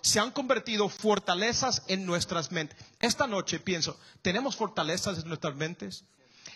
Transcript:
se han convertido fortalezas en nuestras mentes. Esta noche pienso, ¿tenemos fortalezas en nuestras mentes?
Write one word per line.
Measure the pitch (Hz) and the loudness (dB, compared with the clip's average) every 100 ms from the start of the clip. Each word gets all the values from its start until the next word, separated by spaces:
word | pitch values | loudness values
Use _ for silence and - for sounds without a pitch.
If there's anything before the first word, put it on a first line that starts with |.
se | - 220 | 2 4
han | 233 | 2
convertido | 285 262 240 233 214 202 | 0 2 2 2 0 0
fortalezas | - 214 202 190 180 220 233 262 - - | 2 4 4 2 2 2 2 2 0 0
en | 190 185 | -2 0
nuestras | 175 - 170 147 | -2 0 -2 -2
mentes. | 170 151 - - - | -4 -6 -10 -20 -2
Esta | 233 - 277 | 0 2 0
noche | 196 - 165 | 0 -2 -2
pienso, | 175 175 160 - - - | -2 -2 -2 -4 -14 -4
¿tenemos | 185 190 269 | 0 0 0
fortalezas | - 208 - 156 185 208 165 | -2 -2 0 0 0 -2 -4
en | 165 | -6
nuestras | 156 160 139 | -4 -4 -4
mentes? | 156 175 196 - - _ _ - - | -6 -6 -12 -12 -18 _ _ -20 -20